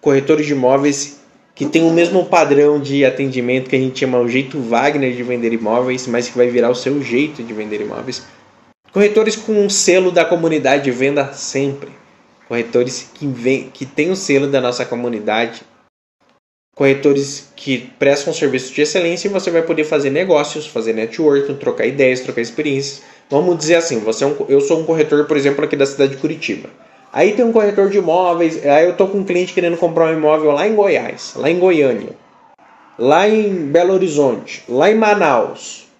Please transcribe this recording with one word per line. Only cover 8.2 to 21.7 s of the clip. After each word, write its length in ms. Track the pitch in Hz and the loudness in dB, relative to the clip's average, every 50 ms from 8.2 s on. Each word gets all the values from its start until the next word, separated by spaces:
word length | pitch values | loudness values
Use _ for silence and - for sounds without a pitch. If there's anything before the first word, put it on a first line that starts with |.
| - - - _ _ _ _ _ _ _ _ _ _ _ | -14 -18 -20 _ _ _ _ _ _ _ _ _ _ _
Corretores 440 | _ 196 208 208 208 220 214 220 214 | _ 2 2 4 4 2 2 2 -2
com 280 | - - - 220 208 202 | -6 -4 -2 0 2 2
o 60 | 202 | 2
selo 400 | 202 - - - 175 185 190 180 | 0 0 2 4 4 4 2 2
da 140 | 175 175 160 | 2 2 2
comunidade 680 | 160 175 170 165 160 156 151 131 131 139 143 139 139 | 2 0 0 0 0 -2 0 0 2 0 2 0 -2
Venda 420 | 123 117 131 139 143 143 135 131 | -2 0 -2 0 0 0 -4 -4
Sempre. 580 | - - - - - 135 139 139 139 139 - - - - _ _ _ _ _ _ _ _ _ _ | -6 -12 -12 -6 -4 -4 -4 -4 -4 -8 -14 -18 -20 -20 _ _ _ _ _ _ _ _ _ _
Corretores 600 | 120 120 117 117 - 120 123 131 135 - - - - | -6 -6 -6 0 0 0 0 0 -4 -10 -14 -16 -16
que 120 | - 151 | -8 -6
vem, 440 | 143 127 117 117 127 135 127 - - | -6 -6 -2 0 0 0 0 -2 -10
que 160 | - - 135 | -14 -14 -14
têm 240 | 131 - - 151 175 | -10 -4 -2 -2 -2
o 60 | 190 | -2
selo 320 | 190 - - 143 135 143 139 | -4 -2 0 2 2 2 2
da 120 | 139 135 | 0 0
nossa 240 | 123 123 123 - 123 | 0 0 -2 -4 -6
comunidade. 760 | - 123 120 120 120 117 107 104 110 107 110 120 117 - - - _ _ _ _ _ _ _ _ _ _ _ _ _ _ _ _ _ _ _ _ _ _ | -6 -6 -6 -4 -6 -6 -4 -4 -2 -2 -2 -2 -4 -6 -14 -20 _ _ _ _ _ _ _ _ _ _ _ _ _ _ _ _ _ _ _ _ _ _
Corretores 760 | - 143 135 135 135 - 143 143 139 139 135 - - - _ _ | 0 2 2 2 4 2 2 2 2 0 -4 -8 -14 -16 _ _
que 240 | - - 143 131 117 - - - _ | -14 -6 -4 -4 -4 -6 -12 -6 _
prestam 340 | 143 139 143 147 - 170 156 | 2 2 2 2 0 -6 -4
serviço 400 | - 160 139 127 127 127 - - | -2 -2 0 -2 -2 -6 -6 -2
de 80 | - | -2
excelência 460 | 147 147 - 190 175 170 175 185 - 202 | -2 0 0 -2 -2 -2 -2 -2 -4 -4
e 20 | |
você 180 | 202 185 185 185 | -4 -2 -4 0
vai 140 | 170 165 | 0 0
poder 220 | 165 165 165 156 151 | 0 0 -2 -2 -2
fazer 260 | 151 165 147 139 135 | 0 0 0 0 0
negócios, 560 | 135 151 190 190 170 147 147 147 - 156 147 | -2 -2 2 2 2 2 2 -2 -6 -10 -12
fazer 260 | - - 117 113 113 | -8 -8 -6 -4 -4
networking, 640 | 110 110 110 113 - - 160 151 143 139 139 143 135 | -4 -4 -4 -6 -4 0 2 2 4 2 0 -2 -6
trocar 320 | 139 - - | -4 -4 -4